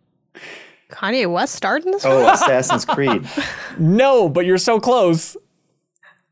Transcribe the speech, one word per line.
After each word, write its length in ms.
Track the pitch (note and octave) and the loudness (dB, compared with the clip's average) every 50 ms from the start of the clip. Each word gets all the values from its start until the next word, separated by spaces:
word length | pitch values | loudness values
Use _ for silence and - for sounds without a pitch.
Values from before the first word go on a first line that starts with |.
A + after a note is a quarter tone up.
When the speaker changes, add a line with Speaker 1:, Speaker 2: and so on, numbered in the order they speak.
| _ _ _ _ _ _ _ - - - - - - - _ _ _ _ | _ _ _ _ _ _ _ -20 -20 -20 -20 -20 -20 -20 _ _ _ _
Speaker 1:
Kanye 400 | - - - F#3+ A#3 C4 A#3 F3 | -14 -8 -6 -4 -2 -2 -2 -2
West 240 | E3+ F3 A#3 C#4+ - | -2 -2 -2 -4 -4
starred 280 | - - F#3+ A3 D4+ E4 | -6 -4 -4 -4 -2 -2
in 60 | F#4 | -4
this 140 | F#4+ G4+ - | -4 -2 0
Speaker 2:
Oh, 160 | - - - | 2 2 4
Speaker 1:
film? 120 | B4 - F#4+ | 4 4 4
Speaker 2:
Assassin's 520 | - E4 F4+ C3 B2+ C3 - - A#3 - | 4 2 2 2 0 0 0 -2 -2 -2
Creed. 420 | - - C#3+ C#3 C#3 A2+ G2+ - - - - C#4 - - | -4 -2 -2 0 0 -2 -2 -4 -6 -8 -8 -8 -8 -10
Speaker 3:
<laughs> 260 | - - - - - | -12 -14 -14 -6 -2
No, 500 | E3 D#3 F#3 A3 C4 C#4 C4+ A#3+ G3+ E3 | 0 2 4 4 4 4 4 4 2 2
but 180 | C3+ F3 F3+ | 0 0 0
you're 100 | F3+ F#3 | 2 0
so 220 | F#3 - - A#3 A3 | 2 2 0 0 0
close. 580 | A3 B3 B3 B3 G3+ F3 E3 E3 - - - - - _ _ _ _ _ _ _ _ _ _ _ _ - _ _ _ _ | 2 2 2 2 2 2 2 0 -2 -8 -14 -18 -20 _ _ _ _ _ _ _ _ _ _ _ _ -20 _ _ _ _